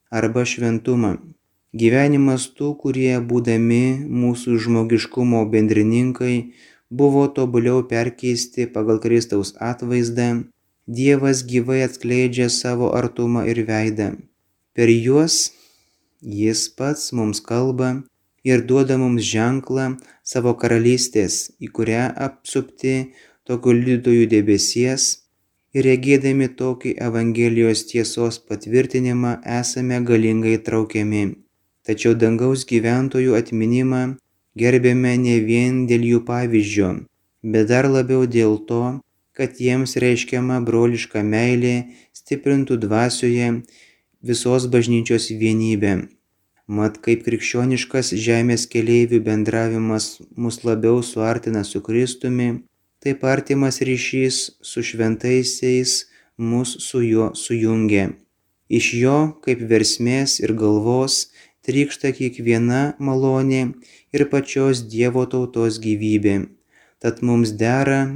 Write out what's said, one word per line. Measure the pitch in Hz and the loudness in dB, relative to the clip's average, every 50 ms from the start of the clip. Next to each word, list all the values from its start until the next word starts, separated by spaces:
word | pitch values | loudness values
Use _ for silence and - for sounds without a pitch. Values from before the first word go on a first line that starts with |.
| _ _ | _ _
arba | 117 110 113 113 117 123 123 | -4 -2 -2 0 0 0 -2
šventumą. | 120 - 120 120 117 113 110 113 127 127 120 113 101 - - - - - _ _ _ _ _ _ _ - | -2 -2 -2 -2 -2 -2 -2 -2 0 0 0 0 0 -2 -4 -8 -16 -20 _ _ _ _ _ _ _ -4
Gyvenimas | 110 117 113 120 135 143 143 147 143 139 135 131 127 127 - | 0 2 4 4 4 4 4 4 4 4 2 2 0 -4 -8
tų, | - - 147 147 147 | -8 -6 -6 -6 -6
kurie | - - 139 135 131 131 127 127 123 | -4 -4 -4 -2 0 0 0 0 0
būdami | 117 120 120 123 117 117 113 113 113 117 117 120 127 131 131 139 147 151 | -2 0 0 0 2 2 2 2 2 2 2 2 2 2 0 -2 -4 -4
mūsų | 120 123 120 123 120 120 - 123 120 | -2 0 0 0 0 -2 -2 0 0
žmogiškumo | 113 110 117 117 113 113 113 117 110 - - - 127 123 123 117 113 107 | 0 0 0 0 0 2 2 2 0 0 -2 -4 -2 0 2 2 2 2
bendrininkai, | 107 110 110 107 107 107 107 107 110 113 120 127 127 127 - 127 123 123 120 117 - - _ - - _ _ _ _ | 2 2 2 2 4 4 2 2 2 2 2 0 0 -2 -2 -2 -2 -2 -2 -4 -6 -14 _ -20 -20 _ _ _ _
buvo | 120 127 143 143 139 139 139 139 | 0 2 2 4 4 4 2 2
tobuliau | 139 139 131 123 120 120 117 120 127 131 123 | 0 -2 -2 0 0 2 2 2 2 0 0
perkeisti | - 117 117 120 123 120 - - 123 120 117 110 - - 127 120 | 0 -2 -2 -2 -4 -6 -4 -4 -2 -2 -2 -4 -6 -6 -6 -6
pagal | 117 - 107 107 113 110 110 | -4 -4 -2 0 0 0 0
Kristaus | - 113 117 117 113 - 104 101 95 - - | 2 2 2 2 2 0 -2 -2 -2 -4 -8
atvaizdą, | - 113 117 120 - 123 120 123 123 120 117 117 123 120 120 117 117 120 - _ _ _ _ _ _ _ - | -8 -6 -6 -6 -6 -6 -2 -2 0 -2 -2 -2 -2 0 0 0 -2 -6 -8 _ _ _ _ _ _ _ -10
Dievas | 117 123 131 139 143 135 139 139 135 127 127 | -6 0 2 2 2 4 2 2 0 0 -2
gyvai | 120 123 123 117 127 131 131 131 | -2 0 0 0 0 0 0 -2
atskleidžia | 127 131 - - 120 123 127 127 123 120 127 123 120 | -2 -4 -6 -4 -2 0 0 0 0 0 0 0 0
savo | 117 - - 123 123 120 123 - - | 0 -2 -2 -2 -2 0 0 0 0
artumą | 120 123 117 - - 120 120 120 120 95 | 0 -2 -2 -2 -2 -2 0 0 0 0
ir | 107 117 120 | 0 -2 -2
veidą. | 110 113 110 110 110 110 107 107 104 98 98 - - _ _ _ _ _ _ _ _ _ _ 117 | -2 -2 -2 0 0 -2 -2 -2 -4 -4 -6 -8 -14 _ _ _ _ _ _ _ _ _ _ 2
Per | 117 117 | 4 4
juos | 117 117 113 127 135 147 160 165 165 - - - - _ _ _ _ _ _ _ _ _ _ _ _ _ | 4 4 2 2 2 4 2 2 0 -2 -2 -4 -8 _ _ _ _ _ _ _ _ _ _ _ _ _
jis | - 113 101 101 107 110 113 110 - - | -14 -10 -4 -2 0 0 0 -2 -4 -6
pats | - - 131 139 151 147 - - | -8 -6 -6 -4 -4 -6 -6 -6
mums | 127 120 110 107 107 - - | -4 -2 -2 -2 -4 -6 -6
kalba | - 117 120 127 135 131 127 127 127 127 135 - _ _ _ _ _ _ _ - | -4 -2 -2 0 -2 -2 -2 -2 -2 -4 -6 -8 _ _ _ _ _ _ _ -2
ir | 131 127 120 117 | 0 0 0 2
duoda | 117 127 139 135 131 135 | 2 2 2 2 2 2
mums | 131 131 127 120 117 | 0 0 0 0 0
ženklą | 104 95 107 110 113 120 131 135 127 - 131 135 131 127 135 131 - - _ _ | -2 -2 -2 0 0 0 0 -2 -4 -4 -4 -4 -4 -4 -6 -8 -14 -20 _ _
savo | _ - - 127 120 123 117 | _ -6 -4 -2 0 0 0
karalystės, | - - 117 117 113 113 120 127 123 - - - 107 98 90 - - - - - | 0 0 2 2 4 4 4 2 2 0 0 0 0 0 0 -2 -6 -8 -10 -12
į | _ - 107 | _ -16 -10
kurią | - - 113 110 110 117 123 - - | -6 -4 -2 -2 0 -2 -2 -4 -4
apsupti | - 135 139 - _ - - - 131 120 - - - - 131 131 131 131 131 - - - _ _ _ | -6 -8 -8 -8 _ -12 -6 -4 -4 -6 -6 -8 -6 -4 -2 -2 -2 -4 -8 -14 -20 -20 _ _ _
tokio | _ - 123 120 - 123 120 | _ -6 -6 0 2 4 4
liudytojų | 120 123 127 127 117 120 123 120 117 117 110 | 4 4 2 0 2 4 4 4 6 6 4
debesies, | 110 107 101 107 101 95 - - - 117 123 127 131 127 - - - - _ _ _ _ _ _ _ _ _ _ - | 4 4 4 4 2 2 2 0 0 0 0 0 0 -2 -2 -2 -4 -6 _ _ _ _ _ _ _ _ _ _ -2
ir | 135 131 | 0 4
regėdami | 131 131 131 127 139 139 135 135 135 135 135 135 127 | 4 2 4 4 4 4 4 4 2 2 2 0 0
tokį | 127 - 127 131 123 123 - 123 - | -2 -4 -4 -4 -4 -4 -6 -6 -6
Evangelijos | - 120 117 113 117 113 117 110 117 120 117 113 117 117 113 110 107 - | -4 -4 -2 -2 0 0 0 2 2 2 2 4 4 4 4 2 0 -4
tiesos | - - 117 110 113 - 120 120 117 113 - | -4 -2 -2 -2 -2 -2 -2 -2 -2 -4 -6
patvirtinimą | - - 107 104 - 107 117 127 127 123 - 127 127 123 120 123 123 120 117 - - | -10 -10 -10 -10 -4 0 0 2 2 2 -2 -2 -2 0 0 0 -2 -2 -4 -6 -6
esame | - 120 123 123 - - 131 127 127 123 123 | -6 -6 -4 -4 -4 -4 -4 -4 -2 -2 -2
galingai | 120 120 117 113 110 110 110 110 110 113 113 | 0 2 2 4 4 2 2 2 2 2 0
traukiami. | 110 110 113 113 110 107 107 - 110 104 104 107 104 101 95 - - _ _ _ _ _ _ _ _ _ | 0 0 -2 -2 -2 -2 -2 -2 -2 -2 -2 0 -2 -2 -4 -6 -10 _ _ _ _ _ _ _ _ _
Tačiau | - 110 - - 117 113 | -6 -4 0 2 2 2
dangaus | 113 113 113 113 113 123 131 135 131 131 | 4 2 2 2 2 0 0 0 -2 -2
gyventojų | - 123 113 110 117 120 127 135 135 135 131 127 131 113 | -2 0 0 2 2 0 0 0 -2 -2 0 2 2 2
atminimą | 113 117 - 120 110 110 113 120 127 131 131 131 127 127 127 131 - _ _ _ _ _ _ _ | 2 0 -2 -2 -2 0 0 0 0 0 0 -2 -2 -2 -4 -6 -10 _ _ _ _ _ _ _
gerbėme | 113 117 123 127 127 120 123 123 127 127 123 123 | 0 2 4 4 4 4 4 4 2 2 2 2
ne | 123 127 120 120 117 | 2 2 2 2 2
vien | 107 110 117 120 123 127 127 127 127 | 2 2 2 2 2 2 0 0 0
dėl | 117 120 117 117 | 2 2 2 2
jų | 117 120 117 117 | 2 2 0 0
pavyzdžio, | 120 120 120 123 120 113 110 104 104 104 104 98 92 - - - - _ _ _ _ _ _ - | -2 -4 -4 -2 0 2 0 0 2 0 0 0 0 -2 -4 -10 -14 _ _ _ _ _ _ -6
bet | 110 110 110 107 107 | -2 0 2 2 4
dar | 120 127 131 139 | 2 2 2 2
labiau | 135 131 127 123 131 131 127 | 2 2 0 0 0 0 0
dėl | 123 117 117 113 107 107 107 107 | 2 2 2 2 2 2 0 -2
to, | - 120 117 120 123 131 139 - _ _ _ _ _ _ | -4 -4 -2 -2 -4 -6 -8 -12 _ _ _ _ _ _
kad | - 135 127 - - | -6 -6 -6 -6 -4
jiems | 123 123 123 131 131 127 - | -2 0 0 0 -2 -2 -2
reiškiama | 127 123 123 120 120 - - 131 123 123 127 127 127 | 0 2 2 2 0 -2 -4 -4 -2 -2 -2 -2 -2
broliška | 120 117 113 113 120 120 117 110 - - - 107 | 0 0 2 2 2 2 0 -2 -6 -6 -4 -4
meilė | 104 107 107 110 120 123 123 120 123 123 123 123 120 - - - _ _ | -2 0 0 0 2 2 2 2 2 0 0 -2 -4 -8 -14 -20 _ _
stiprintų | _ - - - 147 143 - 139 139 139 135 135 131 | _ -20 -8 -6 -6 -4 -2 0 0 0 0 -2 -2
dvasioje | 117 107 101 107 110 120 123 - - 127 120 120 120 120 120 117 117 - _ _ _ - _ _ _ _ _ _ _ - | -2 -2 0 0 2 2 0 0 -2 0 0 0 0 0 0 -2 -4 -6 _ _ _ -20 _ _ _ _ _ _ _ -6
visos | 120 120 - - 123 127 127 127 | -4 -4 -2 0 0 0 0 2
bažnyčios | 123 123 120 117 120 120 117 113 - 120 113 - - | 2 2 2 2 2 2 0 2 0 0 -2 -2 -4
vienybę. | 110 107 110 110 110 113 110 113 110 101 104 101 98 92 - - _ _ _ _ _ _ _ _ _ _ _ - | -4 -2 0 0 0 0 0 0 0 0 0 0 0 0 -4 -6 _ _ _ _ _ _ _ _ _ _ _ -8
Mat, | 104 104 107 107 107 - | -4 -2 -2 -2 -2 -4
kaip | - 117 117 117 117 | -2 0 0 0 0
krikščioniškas | 120 117 107 - - - 120 123 131 127 120 - - - 131 127 - | -2 -4 -4 -4 -4 -2 -2 0 0 0 -2 -4 -4 -4 -4 -4 -4
žemės | - 107 110 117 117 117 117 120 117 117 - - | -4 -2 0 2 2 2 2 2 0 0 -2 -2
keleivių | - 117 110 117 120 120 120 117 120 113 110 | -2 -2 2 4 4 4 4 4 2 0 2
bendravimas | 110 107 107 107 110 110 113 113 113 113 113 110 110 110 107 - - - - - - | 0 0 0 0 0 0 0 -2 -2 -2 -2 -2 -2 -2 -2 -4 -6 -10 -16 -20 -18
mus | - - 120 117 113 - - | -10 -6 -6 -6 -6 -4 -2
labiau | 120 113 110 110 113 120 123 | -2 0 2 2 2 2 2
suartina | 120 - - 110 110 113 113 117 - 113 110 104 98 | 0 -2 -4 -4 -2 -2 -2 -2 -4 -4 -4 -4 -4
su | 98 - 104 | -4 -6 -8
Kristumi, | - - 110 120 127 123 123 - - 127 123 123 123 120 117 123 - _ _ _ _ _ _ | -6 -2 0 0 0 -2 -4 -6 -4 -4 -2 -2 -2 -2 -4 -6 -10 _ _ _ _ _ _
taip | _ - 139 135 139 - | _ -6 -4 -4 -2 0
artimas | 131 135 135 135 - 139 139 139 135 131 - | 0 0 0 0 -2 0 0 0 0 0 -2
ryšys | 135 131 127 123 - - - 131 131 131 127 - - - - _ | -2 -2 -2 -2 -4 -4 -2 0 0 0 -2 -4 -6 -8 -12 _
su | - - - 123 | -20 -12 -8 -8
šventaisiais | 117 - - 113 113 113 113 110 - 123 127 127 123 123 - - 131 127 127 127 127 127 - - - - _ _ _ _ _ - | -8 -6 -4 -2 0 0 0 -2 0 0 2 2 0 -2 -4 -2 -2 0 0 0 0 -2 -2 -4 -6 -10 _ _ _ _ _ -6
mus | 117 113 120 123 127 120 - | -4 -2 0 -2 -2 -4 -6
su | - - - - 127 | -10 -10 -6 -2 -2
juo | 120 113 110 110 110 - | 0 2 2 2 2 0
sujungia. | - - - - 120 113 110 110 113 113 110 107 104 101 98 - - - _ _ _ _ _ _ _ _ _ - | -2 -8 -8 -6 -2 0 0 0 2 2 2 2 2 2 0 0 -4 -10 _ _ _ _ _ _ _ _ _ -2
Iš | - 117 - - | 0 0 0 0
jo, | 120 120 123 131 139 151 156 156 156 - | 0 0 2 2 2 2 2 0 -4 -4
kaip | - 135 123 120 117 | -4 -4 -2 -2 0
versmės | 110 117 107 107 - - - 120 120 127 135 139 135 - - | 2 2 2 2 2 0 -2 -2 0 0 0 0 -2 -2 -2
ir | 101 107 | -2 -2
galvos, | 110 110 107 104 104 104 107 117 123 127 131 135 - - - - _ - - _ _ _ _ | -2 0 2 2 2 2 2 0 0 0 0 0 -2 -4 -4 -6 _ -20 -20 _ _ _ _
trykšta | - 127 139 143 143 - - - 135 | -2 0 0 0 -2 -4 -4 -4 -4
kiekviena | 123 - 131 123 123 - 117 117 117 113 117 120 123 131 143 147 147 | -4 -4 -6 -6 -6 -4 0 0 2 2 2 2 2 0 0 -2 -4
malonė | - 139 135 131 131 135 135 131 131 135 135 131 131 127 120 - - - _ - _ _ _ - | -4 -4 -2 0 0 0 2 2 2 0 0 0 0 -2 -4 -6 -10 -18 _ -20 _ _ _ -2
ir | 143 143 143 | 0 0 0
pačios | - 139 135 - - 135 135 135 131 120 | 0 -2 -2 -2 -2 0 2 2 0 0
Dievo | 117 110 110 110 120 123 120 127 127 | -4 -6 -2 0 0 0 0 0 -2
tautos | 127 - 127 127 123 - 113 117 113 107 110 | 0 -2 -4 -4 -4 -2 -2 -2 0 -2 -4
gyvybė. | 110 107 107 104 107 107 107 107 104 104 98 98 95 - - _ _ _ _ _ _ _ _ _ | -4 -4 -2 -2 0 0 0 2 2 0 0 0 -2 -6 -12 _ _ _ _ _ _ _ _ _
Tad | - 117 110 - | -4 -4 -4 -2
mums | 127 123 120 117 117 107 104 | 0 0 2 2 2 0 0
dera | 104 110 117 127 135 139 135 135 135 135 135 139 | -2 0 0 0 0 0 0 0 0 0 -2 -4